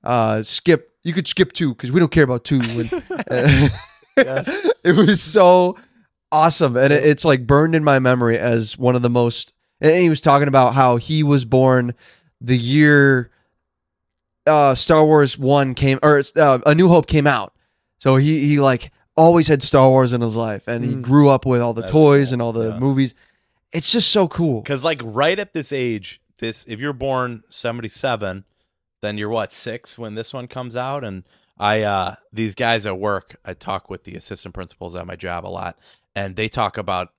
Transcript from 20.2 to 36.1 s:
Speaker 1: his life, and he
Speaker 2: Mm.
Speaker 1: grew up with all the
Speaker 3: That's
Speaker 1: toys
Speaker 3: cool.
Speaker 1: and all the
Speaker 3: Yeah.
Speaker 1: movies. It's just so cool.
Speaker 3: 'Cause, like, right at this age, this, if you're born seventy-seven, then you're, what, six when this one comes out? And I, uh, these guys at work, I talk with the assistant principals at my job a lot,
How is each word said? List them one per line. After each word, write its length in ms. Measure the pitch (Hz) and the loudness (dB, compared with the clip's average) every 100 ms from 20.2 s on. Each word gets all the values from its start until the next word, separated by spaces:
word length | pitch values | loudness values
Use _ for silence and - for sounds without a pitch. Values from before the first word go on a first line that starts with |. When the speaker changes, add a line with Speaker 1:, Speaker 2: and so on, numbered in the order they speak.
Speaker 1:
his 160 | 117 110 | -4 -4
life, 320 | 113 101 - | -6 -8 -8
and 160 | 120 | -6
he 100 | 120 | -6
Speaker 2:
Mm. 80 | 131 | -6
Speaker 1:
grew 260 | 120 143 143 | 2 4 4
up 160 | 131 131 | 4 0
with 140 | 123 | 0
all 140 | 120 | -2
the 80 | 113 | -4
Speaker 3:
That's 100 | 95 | -2
Speaker 1:
toys 360 | 151 151 143 135 | 4 6 4 2
Speaker 3:
cool. 40 | |
Speaker 1:
and 80 | 123 | -4
all 100 | 117 | -4
the 180 | 113 113 | -4 -6
Speaker 3:
Yeah. 80 | 110 | -4
Speaker 1:
movies. 360 | 135 135 131 _ _ _ _ _ _ | -2 0 -2 _ _ _ _ _ _
It's 180 | 165 - | -8 -2
just 180 | 233 - | -2 0
so 160 | 214 180 | 0 0
cool. 340 | - 170 117 | -2 -2 -2
Speaker 3:
'Cause, 220 | 98 139 | -6 -4
like, 160 | 151 151 | -4 -4
right 340 | 113 110 151 190 | -6 -2 -2 -2
at 140 | 202 | -6
this 200 | 165 139 | -10 -8
age, 480 | 135 123 107 98 - _ _ | -6 -4 -6 -10 -20 _ _
this, 260 | 117 107 - | -10 -10 -14
if 100 | 110 | -10
you're 120 | 143 | -10
born 500 | 131 135 131 123 117 _ | -8 -6 -4 -6 -10 _
seventy-seven, 920 | - 117 117 113 - 135 113 101 95 - _ _ _ _ _ | -10 -8 -8 -12 -8 -6 -4 -6 -10 -16 _ _ _ _ _
then 160 | 104 104 | -10 -8
you're, 100 | 104 | -6
what, 240 | 113 101 | -6 -6
six 460 | - - 113 - - | -10 -12 -14 -16 -16
when 160 | 113 | -14
this 180 | 107 113 | -12 -12
one 140 | 135 123 | -14 -14
comes 280 | 131 127 117 | -14 -12 -10
out? 280 | 127 143 | -10 -10
And 200 | 120 95 - _ _ _ | -10 -14 -16 _ _ _
I, 240 | 104 107 | -2 0
uh, 320 | 104 98 90 - _ | -2 -4 -4 -10 _
these 220 | 110 110 | -8 -8
guys 320 | 98 120 117 104 | -4 -2 -2 -4
at 120 | 92 | -6
work, 380 | 104 95 _ - | -4 -6 _ -20
I 80 | - | -18
talk 360 | 90 - 95 _ | -16 -10 -10 _
with 140 | 92 | -18
the 100 | - | -16
assistant 400 | - - 98 95 | -18 -16 -16 -16
principals 400 | 92 90 _ 90 | -16 -18 _ -16
at 120 | 87 87 | -14 -14
my 100 | 87 | -14
job 280 | 90 87 | -10 -10
a 40 | 95 | -10
lot, 280 | 90 92 - _ _ _ | -12 -12 -16 _ _ _